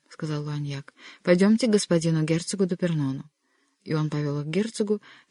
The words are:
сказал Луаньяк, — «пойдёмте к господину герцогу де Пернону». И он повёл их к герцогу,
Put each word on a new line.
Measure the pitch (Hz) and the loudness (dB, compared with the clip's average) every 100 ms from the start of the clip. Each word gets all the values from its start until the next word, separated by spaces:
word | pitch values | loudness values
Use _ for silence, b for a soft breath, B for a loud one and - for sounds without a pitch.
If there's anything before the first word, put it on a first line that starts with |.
| _ | _
сказал | - 156 151 | -10 -6 -6
Луаньяк, — | 147 147 143 139 - B B B | -4 -6 -6 -8 -12 B B B
«пойдёмте | - 180 196 220 247 | 2 4 6 4 4
к | |
господину | 208 - 170 165 160 | 2 2 0 2 0
герцогу | 156 165 - 190 185 | 0 -2 -2 -2 -2
де | 180 | 0
Пернону». | 180 160 139 135 - _ _ _ _ _ | -2 0 -2 -4 -10 _ _ _ _ _
И | - | -6
он | 156 151 | -2 -2
повёл | 147 147 147 | -2 -2 -4
их | |
к | 147 | -2
герцогу, | 175 220 - 208 208 B B B | -2 -2 -2 -2 -2 B B B